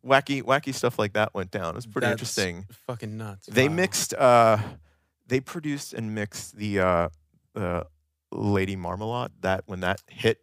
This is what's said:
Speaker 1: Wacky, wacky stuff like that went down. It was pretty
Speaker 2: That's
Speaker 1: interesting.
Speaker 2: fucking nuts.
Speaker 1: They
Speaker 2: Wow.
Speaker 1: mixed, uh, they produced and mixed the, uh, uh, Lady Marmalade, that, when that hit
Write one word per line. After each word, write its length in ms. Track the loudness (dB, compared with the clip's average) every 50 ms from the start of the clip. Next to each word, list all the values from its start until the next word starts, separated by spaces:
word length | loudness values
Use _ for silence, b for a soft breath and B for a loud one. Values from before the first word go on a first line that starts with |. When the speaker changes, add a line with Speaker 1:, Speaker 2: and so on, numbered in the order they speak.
| _
Speaker 1:
Wacky, 360 | 6 4 4 4 2 -4 -4 2
wacky 300 | 2 2 2 2 -2 -6
stuff 240 | 0 0 0 2 2
like 140 | -2 0 2
that 200 | 0 0 0 _
went 160 | -6 -8 -6
down. 200 | -6 -6 -4 -4
It 40 | -6
was 100 | -8 -12
pretty 200 | -8 -6 -2 0
Speaker 2:
That's 60 | 0 -2 -2 -4
Speaker 1:
interesting. 440 | -6 -2 -2 -2 -2 -4 -8 -14 -16 -20 -18 _
Speaker 2:
fucking 300 | -12 -10 -10 -8 -10 -10 -10
nuts. 280 | -10 -12 -14 -16 _
Speaker 1:
They 220 | -2 2 2 2 2
Speaker 2:
Wow. 60 | 2
Speaker 1:
mixed, 400 | 0 0 0 0 -4 -4 -4 -2
uh, 440 | 4 6 8 8 8 8 8 6 4 0 B B B B B B B B B B _ _
they 140 | _ -4 -4
produced 520 | -4 -4 -12 -8 -6 -6 -6 -6 -8 -10 -10
and 220 | -8 -8 -6 -4
mixed 420 | -4 -6 -6 -8 -12 -14 -14 -12
the, 220 | -6 -4 0 0 2
uh, 280 | 2 4 4 2 0 -2 -4 _ _ _ _ _ _ _ _
uh, 260 | -6 -4 -4 -4 -4 -6 -8 _ _ _ _ _ _ _ _ -8
Lady 440 | -4 -2 0 2 2 0 0 -4
Marmalade, 560 | -6 -6 -6 -6 -6 -6 -6 -4 -6 -6 -8 _ _
that, 240 | -2 -2 -2 -2 -4
when 140 | -8 -10 -6
that 200 | -4 -4 -4 -4 _
hit 320 | _ -16 0 2 2 2 _